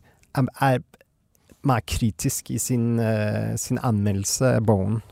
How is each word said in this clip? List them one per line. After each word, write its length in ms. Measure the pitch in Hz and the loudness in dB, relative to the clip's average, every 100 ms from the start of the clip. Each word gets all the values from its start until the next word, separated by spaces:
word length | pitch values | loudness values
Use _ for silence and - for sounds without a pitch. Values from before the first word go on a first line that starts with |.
| _ _ _ - | _ _ _ -2
er, 100 | 127 - | -2 0
er, 180 | 139 127 - - _ _ _ _ _ _ 139 | 0 0 -4 -20 _ _ _ _ _ _ 0
meget 180 | 117 - | 0 -2
kritisk 680 | - 113 - 139 - - | -2 -2 0 -4 -4 -4
i 60 | 123 | -4
sin, 420 | - 123 117 117 | -2 0 0 0
eh, 540 | 110 110 107 107 110 110 | 2 0 0 -2 -2 -4
sin 200 | - 123 | -4 -2
anmeldelse 720 | 127 107 101 101 101 - 131 120 | 0 0 0 0 -2 0 2 2
av 100 | 110 | 2
bogen. 360 | 101 98 110 - | 2 0 -4 -4